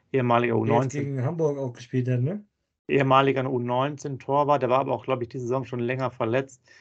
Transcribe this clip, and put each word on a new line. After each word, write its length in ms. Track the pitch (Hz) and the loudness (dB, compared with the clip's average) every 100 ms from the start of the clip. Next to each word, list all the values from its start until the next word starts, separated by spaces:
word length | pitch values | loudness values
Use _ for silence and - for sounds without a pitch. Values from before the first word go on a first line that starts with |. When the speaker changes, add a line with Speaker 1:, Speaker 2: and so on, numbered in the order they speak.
| _ | _
Speaker 1:
Ehemaliger 440 | 135 123 120 120 117 | 0 4 4 4 0
Speaker 2:
Der 80 | |
jetzt 60 | 113 | 2
Speaker 1:
U 40 | |
neunzehn. 300 | 123 131 143 | 2 2 -4
Speaker 2:
gegen 200 | 139 135 | -4 -4
Hamburg 360 | 127 165 156 139 | -4 -2 -2 -2
auch 120 | 131 | -6
gespielt 380 | 120 - 127 123 | -10 -4 -2 0
hat, 120 | 123 | 0
ne? 220 | 135 208 - _ _ _ - | 0 -4 -12 _ _ _ -2
Speaker 1:
Ehemaliger 600 | 143 135 131 139 131 131 | 0 4 4 4 2 -2
U 120 | 127 | -2
neunzehn 580 | 120 123 143 143 147 127 | -2 -2 -2 -4 -10 -10
Torwart, 460 | - 143 143 143 | -2 0 2 2
der 60 | 127 | 2
war 80 | 127 | 2
aber 120 | 135 | 0
auch, 100 | 120 | -4
glaub 180 | - 135 | -4 -4
ich, 80 | 117 | -4
diese 140 | 135 | -8
Saison 220 | 117 131 117 | -4 -4 -4
schon 140 | 123 | -4
länger 300 | 120 131 127 | -4 -2 -4
verletzt. 540 | - 113 127 135 - _ - | -2 0 0 -2 -14 _ -20